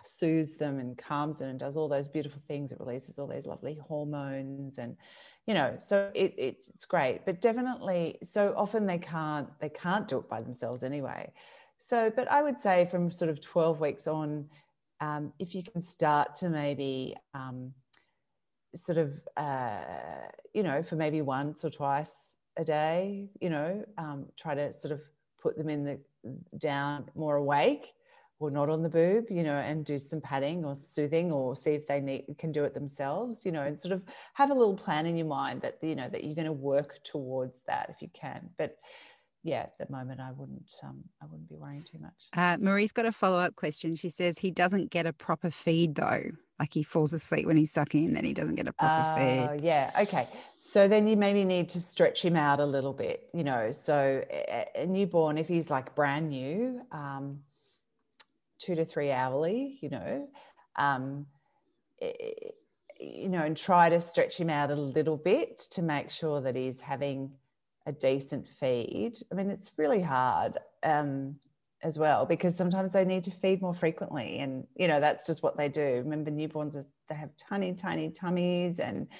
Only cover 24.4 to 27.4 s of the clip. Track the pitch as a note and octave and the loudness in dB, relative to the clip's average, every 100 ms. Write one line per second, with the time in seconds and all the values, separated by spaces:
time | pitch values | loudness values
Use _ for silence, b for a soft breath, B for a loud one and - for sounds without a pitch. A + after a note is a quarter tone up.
24.4 | E3 C#3+ C#3+ - C#3+ C#3+ - _ _ _ | -6 -2 -4 -6 -8 -8 -10 _ _ _
25.4 | D#3 D#3 D#3 D3 C#3+ C#3 - _ A#2 C3+ | -4 -2 -4 -2 -4 -6 -12 _ -14 -14
26.4 | - - D#3 C#3 C#3+ D3 - - D#3 C#3+ | -14 -6 -2 -2 -2 -4 -8 -6 0 2